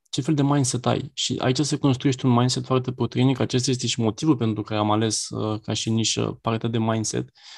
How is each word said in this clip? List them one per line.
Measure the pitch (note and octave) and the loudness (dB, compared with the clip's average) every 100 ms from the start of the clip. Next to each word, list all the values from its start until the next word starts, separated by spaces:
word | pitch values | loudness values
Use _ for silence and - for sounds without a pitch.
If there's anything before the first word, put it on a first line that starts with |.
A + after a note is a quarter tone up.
| _ | _
ce | - | -6
fel | C3 | -2
de | D3 | 2
mindset | C#3 C#3+ B2+ A#2+ A#2+ | 2 2 0 0 0
ai. | A#2 C3 | 0 -2
Și | - - A#2+ | -6 -4 -2
aici | C3 C3 | 0 0
se | C#3+ D3 | 0 2
construiește | C#3+ B2+ C#3+ C3 C3 | 2 2 0 0 2
un | |
mindset | A#2+ B2+ B2+ B2+ | 4 4 0 0
foarte | C3 B2+ | 0 0
puternic. | B2+ A2+ A#2+ C3 B2+ | -4 -2 2 2 2
Acesta | A2 B2+ B2+ | 0 0 0
este | B2+ A#2+ | -2 -2
și | - | 0
motivul | A2 A2 D#3 B2+ | 0 0 2 2
pentru | A2+ G#2+ | 2 -2
care | G#2 G#2+ | -2 0
am | G#2 | 2
ales, | G#2+ A2+ G#2 - | 2 2 -2 -4
uh, | A2 A2 G#2+ | -6 -4 -4
ca | - | -4
și | A2 A2+ | -4 -2
nișă | A2+ A2 - A2 G#2 | 0 0 0 -2 -2
partea | A2+ A2+ A#2 | -4 -2 -2
de | A#2 | -2
mindset | A2+ A2+ G#2+ A#2+ B2+ _ - | 0 0 -2 -4 -6 _ -20